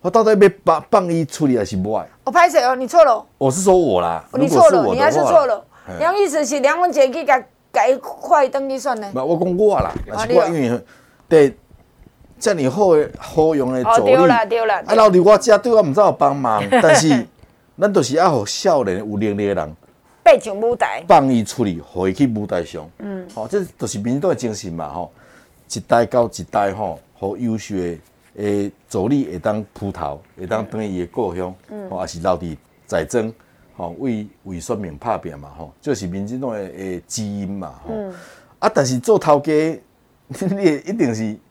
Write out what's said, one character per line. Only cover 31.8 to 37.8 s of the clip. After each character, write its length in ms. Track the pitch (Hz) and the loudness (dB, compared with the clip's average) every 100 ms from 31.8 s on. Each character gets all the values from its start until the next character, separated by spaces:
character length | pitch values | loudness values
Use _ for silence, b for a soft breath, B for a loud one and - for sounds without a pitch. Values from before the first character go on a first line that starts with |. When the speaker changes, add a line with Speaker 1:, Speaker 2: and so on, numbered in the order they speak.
| 190 | -12
Speaker 1:
吼， 100 | 92 | -10
也 60 | 92 | -10
是 140 | 85 | -6
留 180 | 92 87 | -4 -2
伫 180 | 85 73 _ _ _ | -6 -12 _ _ _
在 180 | 90 | -6
庄， 260 | 78 120 110 113 b b b - | -2 -4 -4 -10 b b b -14
吼， 180 | 87 85 | -14 -8
为， 280 | 131 110 107 _ | -6 -6 -8 _
为 160 | 95 87 | -14 -12
选 180 | 80 107 | -8 -8
民 180 | 92 73 | -8 -10
拍 220 | 120 95 | -8 -8
拼 180 | 85 73 | -8 -16
嘛， 140 | 71 69 | -20 -18
吼， 140 | 78 _ | -20 _
这 120 | - | -6
是 120 | 123 95 | -6 -6
民 180 | 95 | -8
进 160 | 101 127 | -8 -8
党 120 | 135 | -8
的， 60 | 107 | -8
诶， 440 | 95 78 95 90 _ | -12 -12 -10 -10 _
基 340 | - 104 101 | -10 -8 -8
因 100 | 95 | -8
嘛， 240 | 98 85 67 | -10 -12 -16